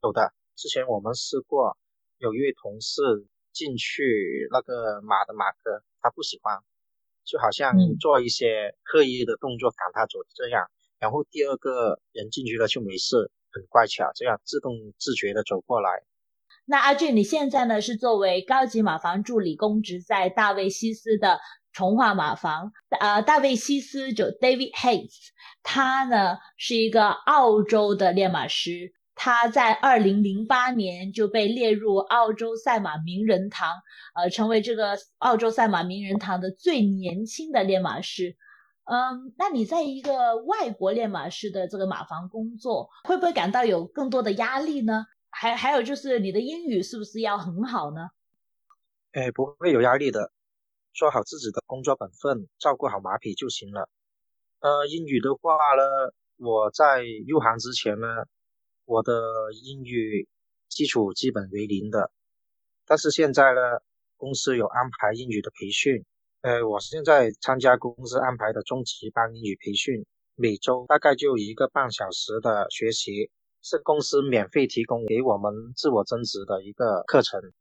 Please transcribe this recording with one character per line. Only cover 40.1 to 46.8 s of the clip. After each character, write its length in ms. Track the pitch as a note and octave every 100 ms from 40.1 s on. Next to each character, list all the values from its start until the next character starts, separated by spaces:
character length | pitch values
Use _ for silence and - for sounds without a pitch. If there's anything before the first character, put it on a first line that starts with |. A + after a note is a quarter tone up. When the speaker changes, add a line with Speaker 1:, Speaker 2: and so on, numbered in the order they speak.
| C4 A#3+ A3+
Speaker 2:
外 260 | C4 G#4+ C#4+
国 200 | F#3+ F#3+
练 180 | A3 A3+
马 200 | F#3 D3
师 200 | - G#3
的 200 | G3 F#3
这 80 | G3+
个 100 | F#3+
马 160 | C3
房 240 | - D#3+ F#3
工 300 | A3+ A3+ A#3
作， 320 | B3 A3 - _ -
会 100 | F4+
不 80 |
会 80 | F4+
感 220 | - F3
到 100 | B3
有 220 | A#3+ F3+ E3+
更 240 | - C4
多 120 | B3+
的 120 | A3
压 260 | G3+ A3+ C4
力 220 | D#4 C#4+
呢？ 240 | A3+ A3 A3 _ _
还， 260 | - B3+ A#3
还 160 | B3
有 120 | C#4+
就 120 | A#3 C#4
是 240 | C#4 B3
你 120 | F#3+
的 80 | F#3+
英 260 | B3 D#4+ E4+
语 160 | G#3